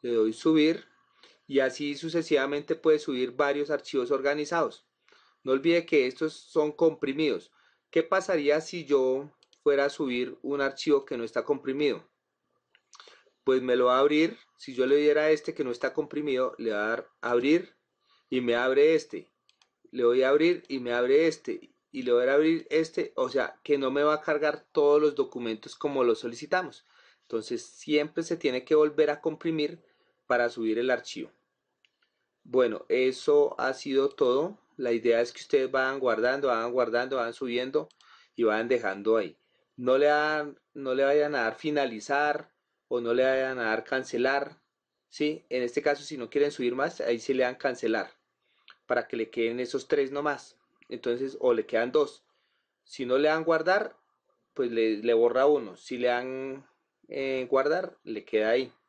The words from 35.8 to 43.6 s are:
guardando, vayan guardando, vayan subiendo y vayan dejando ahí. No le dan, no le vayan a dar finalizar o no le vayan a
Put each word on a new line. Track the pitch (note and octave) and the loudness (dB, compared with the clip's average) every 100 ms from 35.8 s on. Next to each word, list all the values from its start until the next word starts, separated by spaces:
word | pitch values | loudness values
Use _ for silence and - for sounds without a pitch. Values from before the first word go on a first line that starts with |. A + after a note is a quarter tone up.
| C3 C#3 | -2 0
guardando, | C3 A2 A#2 C3+ C#3 | 0 2 0 0 0
vayan | A2+ A#2 | 0 0
guardando, | B2 A#2 A#2 C3 C3+ | 0 0 0 -2 -4
vayan | A#2 | -4
subiendo | A2+ C3 A#2+ C3 D3 D#3 _ _ - _ - | -6 -4 -4 -2 -4 -4 _ _ -20 _ -2
y | |
vayan | A2+ G#2+ A#2+ | 0 2 0
dejando | B2 G#2+ G2 G2+ A2+ | 0 0 -4 0 0
ahí. | F#2 - _ _ _ - | 0 -10 _ _ _ -8
No | B2+ C3 | 0 2
le | D3 | 4
dan, | D3 D3+ D#3 D3 - _ | 2 0 -2 -6 -12 _
no | - C3+ B2+ | -12 -4 0
le | |
vayan | C#3 D3 D3 C#3+ | 2 2 2 0
a | |
dar | A2+ A2 | -2 -4
finalizar | D#3 D3 C3+ A2 G#2 C#3+ D3 D3 - _ _ _ _ | -4 -2 -2 -4 -4 -2 0 -2 -8 _ _ _ _
o | B2 | -4
no | A#2 | 0
le | A#2+ | 2
vayan | C3 C3 C3 | 2 2 -2
a | B2+ | -2